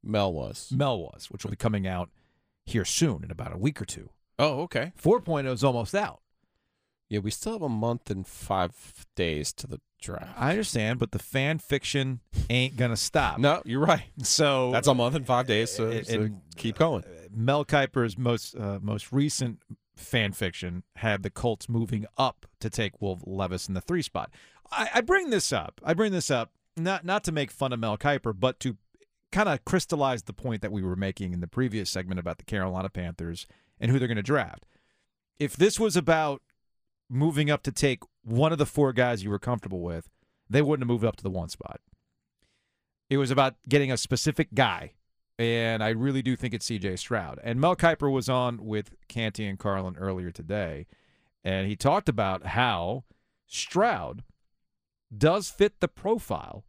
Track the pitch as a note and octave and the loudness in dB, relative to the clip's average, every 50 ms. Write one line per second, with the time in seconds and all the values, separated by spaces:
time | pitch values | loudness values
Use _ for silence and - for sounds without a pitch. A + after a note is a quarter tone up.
0 | - G2 G#2 G#2+ G2+ F#2+ E2+ D2+ B1+ G#1 - - - - C3 C3 C#3+ C#3 B2 G2 | -4 0 2 2 2 2 0 -2 -6 -6 -8 -12 -10 -4 -2 0 2 2 0 -2
1 | E2 - - - - - - - - A2+ G#2+ - - A#2 G#2+ G#2 F#2+ F#2+ F#2 F2+ | -4 -8 -12 -18 -18 -16 -14 -10 -8 -8 -8 -2 0 0 0 2 0 -2 -2 -4
2 | F2+ - _ _ _ _ _ _ _ _ _ _ _ - - A#2 F2+ - - - | -6 -6 _ _ _ _ _ _ _ _ _ _ _ -2 0 0 0 0 0 2
3 | E3 D#3 A2 D2 D#2 D#2+ E2+ - - - - F2 G2 C#3+ D3 - G2+ - - - | 2 2 0 -2 -6 -10 -10 -10 -10 -10 -6 -2 -2 -2 0 -2 -10 -10 -10 -14
4 | - - - _ _ _ _ - C#3 D#3 C#3+ C3 E3 F3 - B2+ B2 F3 - - | -14 -18 -20 _ _ _ _ 0 2 2 2 -2 -6 -4 -2 -4 -4 -4 -8 0
5 | - D#3 G#3+ A#3+ E3 E3 E3 D3 C3+ C3 B2+ A2 B2 C#3 B2+ A#2+ A2+ - - G3 | 4 4 4 4 4 0 -2 0 0 -2 -2 2 2 2 2 2 -2 0 0 -2
6 | G#3 - - - _ _ _ _ _ _ _ _ _ _ _ _ _ _ _ _ | -2 -2 -6 -12 _ _ _ _ _ _ _ _ _ _ _ _ _ _ _ _
7 | _ _ G#2 G#2 F#2 G#2+ - - - G#3 A3+ G#3 E3+ C#3 A#2 G#2+ G#2+ A#2 A#2 B2 | _ _ -4 -2 -2 -2 -4 -4 -6 -6 -6 -4 -2 -2 -2 0 0 0 0 -2
8 | _ - G2+ F#2+ F#2+ - - - - - G2 F#2+ F2+ F2 - - - - - - | _ -6 -6 -6 -6 -10 -14 -16 -4 -2 0 0 0 0 -2 -10 -20 -20 -20 -20
9 | - _ _ - F#2 E2+ D#2 D2+ D2 - - - - C3 - - _ _ _ _ | -20 _ _ -2 0 0 0 -2 -4 -6 -6 -8 -10 -10 -12 -12 _ _ _ _
10 | - - F#2 - - F#2 - - C3 C#3 F3 G#3+ G#3+ - - A#2 G#2+ G#2+ A#2+ B2 | -12 -10 -10 -10 -10 -12 -6 -2 0 0 2 0 -2 -2 -2 0 0 0 0 0
11 | A#2+ G#2+ - G2 - - - C3+ C3+ C#3+ D#3+ D#3 - - C#3+ C#3 - - - C#3+ | -2 -2 -2 -6 -8 -2 -2 0 0 0 -2 -2 -2 -2 -2 -2 -2 -2 -2 0
12 | C3+ C3 C3 B2 _ _ - - - - A#2+ B2 B2+ C3 C3+ A2+ B2 A#2+ A#2 G#2+ | 0 0 -4 -6 _ _ -2 -2 0 2 2 2 2 2 2 0 0 0 2 0
13 | - - - - C3+ F#2+ D2+ D#2+ B2+ C#3+ D#3 - - - A#2 C3+ D3+ E3 E3+ - | -2 0 2 2 2 2 0 4 4 4 4 2 0 -4 0 2 4 4 4 2
14 | - - - - B2+ - - - D#3 C#3+ C#3 C3 B2+ B2 B2 A#2 G2 C#3+ C3+ B2 | 2 -8 -10 -6 -2 0 2 4 4 4 4 4 2 2 2 4 6 6 6 6
15 | A#2+ A#2+ C#3 D#3+ C3 A#2 B2+ A#2+ B2+ B2+ A2 G#2 A2+ A#2 - - A2+ A2+ A#2 A2+ | 4 2 2 0 0 2 2 2 4 4 2 2 2 0 -2 -2 -2 -2 -2 -4
16 | G#2 G#2 A#2 G#2+ G#2+ G#2+ G#2 F#2+ - - - - - A2+ G#2+ - D#3+ E3 D3 G2 | -2 -2 0 0 0 0 -2 -6 -16 -20 -18 -4 -4 -4 2 4 4 4 4 0
17 | E2 - F2 D#2+ E2+ F#2 G2 A2 A2+ B2+ C#3 D3 C#3+ - - D3 C#3 B2+ - C3+ | -4 -8 -16 -20 -20 -10 -4 -2 2 2 2 2 2 2 2 2 2 4 2 0
18 | A#2+ A2+ F#2 G2 B2+ A#2+ A#2 A2+ - - - - A2 G2+ G2+ G2 F#2+ G#2 G#2+ G#2 | 0 0 0 -2 0 0 0 0 -2 -8 -10 -6 -6 -4 -4 -4 -4 -4 -4 -4
19 | - - B2+ C#3 C#3+ D3 - - C3 B2 A2 - _ _ - _ _ _ _ - | -6 -2 0 0 2 2 0 -2 -4 -4 -6 -8 _ _ -20 _ _ _ _ -20
20 | - - - A#2+ G#2+ G2+ F#2+ - A2 F2+ - - - F2+ F2 F2+ - _ _ - | -10 -2 0 2 2 2 0 -2 -4 -4 -4 -6 -8 -6 -8 -8 -10 _ _ -4
21 | - A2+ G#2 G2 F#2+ G2+ - - - B2 A2 - - - A#2 A#2 A#2 G2+ - G#2+ | 0 0 0 0 -2 -8 -8 -2 -2 -2 -2 -2 -4 -4 -2 -2 -2 -2 -2 -4
22 | G#2 - _ - C3 B2+ - _ - - _ _ - A2 - - A2+ G2 - - | -4 -6 _ 0 0 0 0 _ -20 -20 _ _ -8 -6 -2 -2 -2 -2 -2 -4
23 | - G2+ F#2 F2 - - F#2+ F#2+ F#2+ F2+ F#2 F2+ - - F#2+ F#2 - - F3 F3 | -4 -4 -4 -6 -8 -8 -4 -2 -2 -2 -2 -6 -4 -4 -6 -6 -4 -2 -2 -2
24 | D3 - _ F2 C2 - - - - - _ _ _ - - - A3 - - B3 | -2 -2 _ -6 -8 -8 -12 -20 -20 -20 _ _ _ -6 -4 -2 -2 2 2 0
25 | A#3 A#3 F4+ G4 F#4 D#4 A#3 F#3+ - - C#3+ G#2 D#2 - - - - C#3+ E3+ E3+ | 2 4 2 2 4 2 0 0 2 0 0 -2 -2 -4 -12 -8 -2 0 2 2
26 | A3 G#3+ F#3+ F3+ D3 - C#3+ A#2+ A2+ - _ _ _ _ _ - E3 F3+ G3 F3 | 2 2 2 0 0 0 0 0 0 -4 _ _ _ _ _ -4 -2 -2 -2 -2
27 | D#3 F3 F#3+ G#3 - - D#3+ D3+ C#3 A#2 - - C#3 C3 B2 A#2 A2+ A2 G#2 G#2+ | -2 -2 -2 -2 -2 -2 -2 -2 -2 -2 -2 -4 -2 -2 0 -2 0 -2 -2 0
28 | - C#3+ D3 C3 - A#2+ G#2+ F#2 B2 B2+ B2+ _ - C3+ A2 - _ _ _ _ | 2 0 0 2 0 -4 -2 2 0 0 0 _ -4 -4 -4 -4 _ _ _ _
29 | _ _ _ _ _ _ - F#3 G#3+ G3+ D3+ B2+ _ - - F#3 - - E3 D3 | _ _ _ _ _ _ 0 2 2 4 2 0 _ 0 0 0 2 0 0 2
30 | C#3 C3+ B2+ A#2 - - - - - C3 A2+ G2+ G#2+ G#2 G2+ G#2 F#2 F#2 F#2 F#2 | 2 2 2 -2 -4 -10 -16 -8 -4 -4 -4 -2 -4 -4 -2 -2 -2 -2 -2 0
31 | G2 F#2+ F#2+ - G2 F2+ F2+ F2+ F2 E2 - B2+ C3 B2 G2 G#2+ G2 - - F#2 | -2 -2 -2 -4 -6 -4 -4 -4 -6 -4 -2 -2 0 0 0 -2 -4 -4 -4 -6
32 | F#2 F2+ F#2+ F2+ E2+ E2+ E2 _ - - A2+ G2+ F#2 F#2+ F2+ F#2 F#2+ G2 _ F#2 | -4 -4 -4 -4 -4 -6 -8 _ -8 -4 -2 -2 -2 -2 -2 -4 -4 -6 _ -6
33 | F2+ E2+ E2 - E2+ E2+ E2+ F2 - - - _ _ _ _ _ - A#2 B2+ C#3 | -6 -6 -6 -8 -8 -8 -8 -10 -12 -18 -20 _ _ _ _ _ 0 2 4 4
34 | B2+ A#2+ A#2 G#2 G2+ A2 D3 C#3+ A2 E2 - - - _ _ _ _ _ _ _ | 2 2 0 -2 0 2 2 2 2 -2 -8 -18 -20 _ _ _ _ _ _ _
35 | _ _ _ _ _ _ _ _ D3 C#3 - C3 E3 G#3+ G#3 - A3+ A3 D#3+ F3+ | _ _ _ _ _ _ _ _ -4 -4 2 4 4 4 6 4 0 2 2 2
36 | D#3 C#3+ E3 D#3+ D#3 D3+ C#3 - _ _ _ _ _ _ _ _ _ _ _ _ | 4 4 4 4 4 0 -2 -6 _ _ _ _ _ _ _ _ _ _ _ _
37 | _ _ B2 B2+ D3 E3 D3+ C#3+ D3+ D3 D3+ C#3+ _ - A#2+ - C#3+ C#3+ B2+ - | _ _ 0 2 2 2 4 2 2 2 2 0 _ -4 -2 2 2 2 2 0
38 | - _ _ _ _ A2+ A2+ A#2 C#3+ D#3+ E3 C#3 D3 - - - D3 C3+ B2+ A2+ | -6 _ _ _ _ 0 2 4 4 4 4 2 0 0 4 4 4 4 6 4
39 | B2 B2 A#2+ G#2 F#2 G#2 G2+ G2 - B2 B2 A2 - G2+ F#2+ F2+ E2+ F2 E2 E2 | 4 4 2 -2 -2 -2 -4 -2 0 -2 -2 -2 -2 -6 -8 -6 -6 -6 -6 -6
40 | - - _ _ _ _ _ _ _ _ G#2+ C#3 D3+ C#3 D3+ C#3 B2+ A#2+ A#2+ A#2 | -10 -12 _ _ _ _ _ _ _ _ 2 2 4 4 2 0 2 0 0 2
41 | G#2 A#2 G#2 - - G2 F#2 F#2 E2 E2+ - - - - - - _ _ - _ | 2 0 -2 -2 -6 -6 -4 -4 -6 -8 -10 -14 -14 -14 -14 -16 _ _ -20 _
42 | _ _ _ _ _ _ _ _ _ _ _ _ _ _ _ _ _ _ _ _ | _ _ _ _ _ _ _ _ _ _ _ _ _ _ _ _ _ _ _ _
43 | _ _ C#3 C#3 C#3 B2 C3 C3 C3+ C3+ A#2+ _ _ - C3+ C#3+ C#3+ C3 B2+ A#2 | _ _ 2 2 2 4 4 4 4 4 2 _ _ 2 4 4 4 4 0 -2
44 | - - C3 A#2 - D#3 C#3+ - D#3 - - A#2+ C3 A2+ F#2 D#2+ - - _ _ | 0 -2 -2 0 0 0 2 0 -2 0 4 2 4 4 2 -2 -6 -12 _ _
45 | _ _ _ _ _ _ _ - A#2 A#2 A#2 A#2 A#2 A2+ A2+ A2 G#2+ A2 A2+ A2+ | _ _ _ _ _ _ _ -2 0 0 2 2 2 0 0 2 2 0 2 2
46 | A#2+ C#3 C3+ C3+ B2 C3 B2+ - - B2 G#2 A2 - - A#2 G#2 F2+ G2 F#2 F2+ | 0 0 0 0 0 0 -2 0 -2 -4 -4 -4 -4 -4 -4 -2 -2 -4 -4 -4
47 | - - A#2+ A2 F2+ D2 - - - A2+ A#2 B2+ C#3+ E3+ F3+ - E3 E3+ D#3+ - | -4 -4 -4 -4 -4 -6 -10 -8 -6 -4 0 2 4 2 4 4 4 4 4 4
48 | D3 C#3+ C3+ C3 B2 B2+ C3 B2+ B2 B2 A#2+ A2+ F#2+ A2+ G#2+ G#2+ G2+ - - - | 0 0 2 0 0 0 0 0 0 0 -2 -6 -8 -4 -4 -4 -4 -6 -14 -20
49 | - _ - A#2 A2+ A2 G2+ - G#2+ G2+ G2 F#2+ - G#2+ G2 F#2+ F#2 F#2 F2+ D#2 | -20 _ -6 -4 -4 -2 -2 -4 -6 -6 -6 -4 -2 -2 -2 0 -2 -4 -6 -4
50 | F#2 G2 F#2+ F#2 F2+ F2 E2+ - E2+ D#2+ G2 G#2 G2 E2 D2+ C#2+ D#2+ - _ _ | -4 -4 -4 -4 -6 -8 -8 -10 -8 -6 -4 -4 -2 -4 -6 -10 -12 -16 _ _
51 | _ _ _ _ _ _ _ _ _ F#2+ F#2+ F#2+ F#2+ G2+ G#2 - - C#3 D#3 G3+ | _ _ _ _ _ _ _ _ _ -2 -2 0 0 -2 -4 2 4 4 4 4
52 | G#3 - B2 G#2+ G#2+ G2 F#2+ F#2 - F#2 F#2 A#2+ B2+ B2 G#2+ F2 E2+ F2+ A2+ C3 | 2 0 0 2 0 0 0 -2 -4 -4 0 2 2 2 2 0 -2 -2 -4 -4
53 | - _ _ _ _ _ _ _ _ _ - - - - - F3 G#3 A#3+ G3+ G#2+ | -8 _ _ _ _ _ _ _ _ _ -8 -8 -8 -2 2 2 2 2 2 0
54 | E2+ C2 C#2 A2 A#2+ - - _ _ _ _ _ _ _ _ _ _ _ _ _ | -4 -8 -10 -12 -16 -18 -20 _ _ _ _ _ _ _ _ _ _ _ _ _
55 | _ _ A2+ G#2 A#2 D3+ F3 G#3+ F#3+ - - - G3 G#3 _ _ - D#3+ _ - | _ _ -2 4 4 4 4 4 0 -4 2 4 4 4 _ _ -2 -2 _ -4
56 | - F#3+ A3+ A3+ - - G2 D2+ - - - F#2+ - | -2 -2 -2 -2 -2 -6 -6 -6 -6 -10 -14 -16 -18